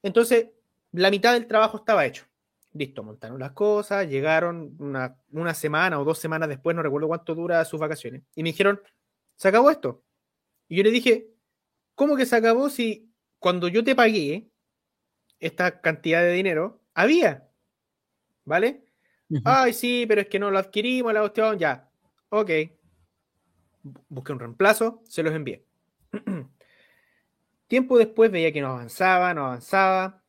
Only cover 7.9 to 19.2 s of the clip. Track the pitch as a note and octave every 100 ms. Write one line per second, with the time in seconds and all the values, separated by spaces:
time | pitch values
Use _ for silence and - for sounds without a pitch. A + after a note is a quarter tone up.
7.9 | D3+ A#2 C3 _ - E3 - G3 G3+ _
8.9 | _ _ _ _ _ F#3+ G#3+ C#4 D4+ B2+
9.9 | B2 _ _ _ _ _ _ _ E3+ G#3
10.9 | A#3 B3 A3 - _ _ _ _ _ _
11.9 | - C#4+ C#4 C4 A#3 A3+ A#3 C#4 C#4 A3+
12.9 | - _ _ _ _ F3+ F3+ F3 G3+ A#3
13.9 | C4 A3+ G#3+ C#3+ F3 - _ _ _ _
14.9 | _ _ _ _ _ D#3+ - F3+ - E3+
15.9 | D#3 D#3+ E3 F3 F3 F#3+ D#3 F#3+ - _
16.9 | D#3+ G#3+ E4 A#3 C#3 _ _ _ _ _
17.9 | _ _ _ _ _ - E3 A#3 C#4 _
18.9 | _ _ _